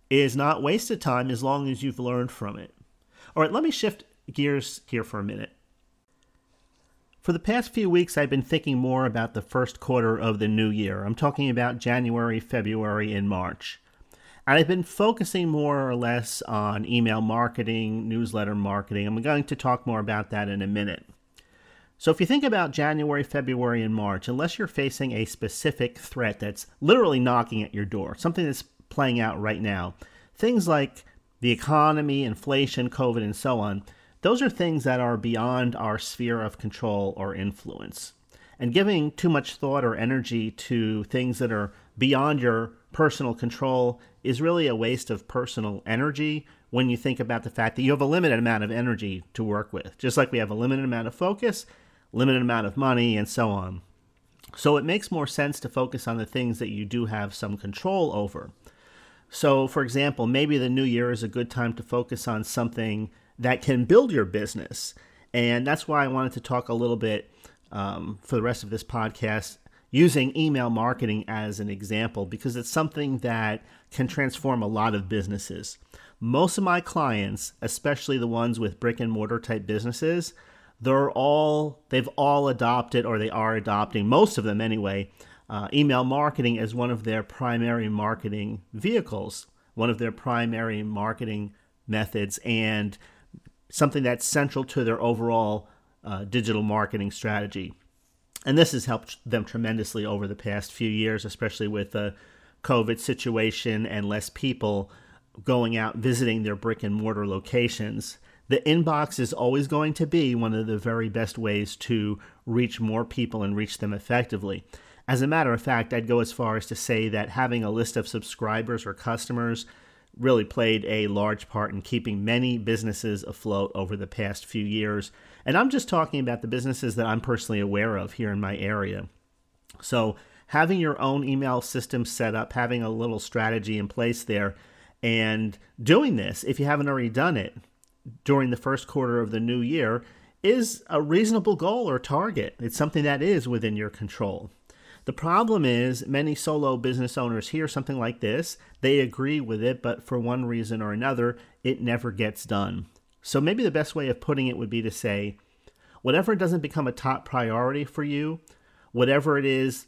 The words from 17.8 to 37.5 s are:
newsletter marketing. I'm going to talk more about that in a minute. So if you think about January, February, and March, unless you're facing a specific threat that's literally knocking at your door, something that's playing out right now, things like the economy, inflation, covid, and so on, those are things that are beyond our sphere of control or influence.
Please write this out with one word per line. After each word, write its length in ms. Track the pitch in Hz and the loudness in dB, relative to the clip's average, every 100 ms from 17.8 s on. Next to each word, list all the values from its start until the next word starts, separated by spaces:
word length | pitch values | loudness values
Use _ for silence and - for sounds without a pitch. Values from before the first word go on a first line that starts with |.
| 110 110 110 | -2 -2 -2
newsletter 460 | 113 113 107 104 104 | -2 -2 -2 -2 0
marketing. 520 | 101 101 98 101 104 | 0 -2 -2 -2 -2
I'm 140 | 110 | 0
going 240 | 131 147 143 | 0 0 0
to 100 | 139 | -2
talk 320 | 131 123 127 | 0 0 0
more 140 | 110 | -2
about 300 | 104 107 104 | -2 -2 -2
that 180 | 107 101 | -4 -2
in 120 | 101 | -2
a 60 | 98 | -2
minute. 380 | 104 101 85 - - _ _ - _ _ - _ _ | -2 -2 -6 -12 -20 _ _ -20 _ _ -20 _ _
So 140 | - | 2
if 80 | 160 | 4
you 60 | 175 | 4
think 180 | 277 | 4
about 280 | 269 214 165 | 4 2 0
January, 520 | 147 147 156 151 143 | 0 0 2 0 0
February, 580 | 139 143 127 123 123 117 | 0 -2 -2 0 0 0
and 140 | 110 110 | 0 0
March, 320 | 104 95 - | 0 -2 -2
unless 300 | 127 165 - | -2 -2 -2
you're 100 | 202 | -6
facing 460 | - 135 - 135 | -2 -2 -2 -4
a 100 | 110 | -2
specific 760 | 110 - 110 - 151 - 120 - | -4 -4 -8 -2 -2 0 -2 -4
threat 440 | - 131 113 101 | -10 -4 -2 -2
that's 260 | 104 107 - - | -6 -8 -14 0
literally 400 | 147 247 196 131 | 6 6 6 4
knocking 420 | 123 123 117 110 | 4 2 0 -2
at 100 | 107 | -4
your 120 | 101 101 | -4 -4
door, 300 | 104 - - | -4 -6 -4
something 280 | 170 170 160 | -2 0 -2
that's 200 | 131 - _ - | -2 -10 _ -8
playing 320 | - 135 120 | 0 2 2
out 180 | 110 95 | 0 -2
right 220 | 107 107 | -2 -2
now, 340 | 107 95 90 - - - - - | -2 -2 -4 -8 -20 -20 -20 -2
things 320 | 220 240 170 | 2 2 4
like 380 | 151 139 - - _ _ - | 2 2 -6 -20 _ _ -2
the 120 | 120 | 0
economy, 760 | 117 - 151 151 151 147 139 127 | 2 4 6 6 4 2 0 0
inflation, 640 | 107 - 135 135 - 123 | -2 0 2 2 0 -2
covid, 340 | - 127 117 | 2 2 2
and 100 | 104 | 0
so 280 | 104 139 120 | -2 0 0
on, 200 | 104 98 - - _ _ | 0 -4 -8 -20 _ _
those 180 | 180 247 | 2 4
are 80 | 269 | 2
things 360 | - 175 156 127 | 2 0 2 2
that 160 | 127 | 2
are 160 | 120 113 | 2 0
beyond 580 | 113 113 123 127 120 - | 0 0 2 2 0 0
our 240 | 110 104 | -2 -2
sphere 420 | - - 117 117 | -4 -4 -2 -2
of 160 | 107 - | -4 -6
control 560 | 107 - 117 101 98 - | -10 -4 -2 0 -2 -4
or 180 | 95 95 | -6 -4
influence. 800 | 101 | -4